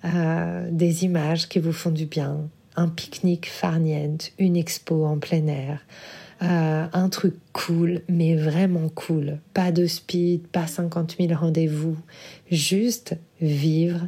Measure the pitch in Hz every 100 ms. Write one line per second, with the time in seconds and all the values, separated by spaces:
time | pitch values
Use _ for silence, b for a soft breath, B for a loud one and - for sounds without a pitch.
0 | 175 175 160 165 170 175 175 170 170 165
1 | 185 175 151 165 - 185 165 160 170 156
2 | 156 156 139 147 156 _ _ - 170 170
3 | - - 180 175 - - 180 165 160 147
4 | 147 156 - - 190 175 165 - - 160
5 | 156 151 - 165 151 143 135 147 - B
6 | B B B B 175 175 160 156 160 175
7 | 185 - 190 - _ - - 165 170 175
8 | - 170 160 160 156 156 190 175 160 -
9 | - 160 143 147 - 190 180 170 175 -
10 | - 180 175 170 170 180 160 - 170 170
11 | 165 - 175 160 165 160 160 151 160 156
12 | - B B B - 170 143 190 240 226
13 | - 165 - _ 160 143 156 156 170 170